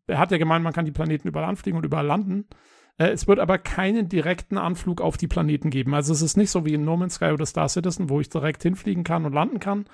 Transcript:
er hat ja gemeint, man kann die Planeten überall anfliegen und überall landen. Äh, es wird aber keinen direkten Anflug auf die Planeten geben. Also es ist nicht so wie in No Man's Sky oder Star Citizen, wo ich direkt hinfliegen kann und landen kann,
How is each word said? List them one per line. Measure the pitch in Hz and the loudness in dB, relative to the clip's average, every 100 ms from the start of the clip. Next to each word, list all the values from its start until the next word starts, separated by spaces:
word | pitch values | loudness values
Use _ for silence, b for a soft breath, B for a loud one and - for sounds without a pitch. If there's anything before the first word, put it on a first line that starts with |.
| - | -4
er | 156 | 0
hat | 160 | 2
ja | 175 | 2
gemeint, | 160 165 | 2 2
man | 165 | 0
kann | 160 | -2
die | 156 | -2
Planeten | 143 156 151 - | -2 -2 -2 -2
überall | 151 160 | -4 -4
anfliegen | - 196 165 | -4 -4 -2
und | |
überall | 156 156 147 | 0 0 0
landen. | 170 196 180 - b b b b b | 0 0 -4 -6 b b b b b
Äh, | 165 | 0
es | 175 - | 2 4
wird | 202 | 4
aber | 170 185 | 4 0
keinen | - - 190 226 180 | -2 -2 0 0 0
direkten | 175 156 180 - 196 | 0 0 -2 -4 -2
Anflug | 175 175 - 175 | -2 -2 -4 -2
auf | 170 - | -2 -2
die | 170 | -2
Planeten | 180 156 147 156 | 0 2 2 0
geben. | 131 127 | -2 0
Also | 147 143 | 0 2
es | 151 | 2
ist | 160 - | 2 4
nicht | 208 | 2
so | 180 156 | 2 0
wie | |
in | 151 | 0
No | 151 170 | 0 0
Man's | 180 | -2
Sky | - 165 | 0 0
oder | 151 156 | 2 0
Star | - 151 | 0 0
Citizen, | 180 175 165 160 | 0 -2 -2 0
wo | 143 | -2
ich | 151 | -2
direkt | 160 147 151 | -2 -2 0
hinfliegen | 170 190 214 180 | 0 0 0 -2
kann | 170 170 | 0 0
und | 156 | 0
landen | 143 220 - | 0 0 -2
kann, | 196 202 202 | -2 -4 -6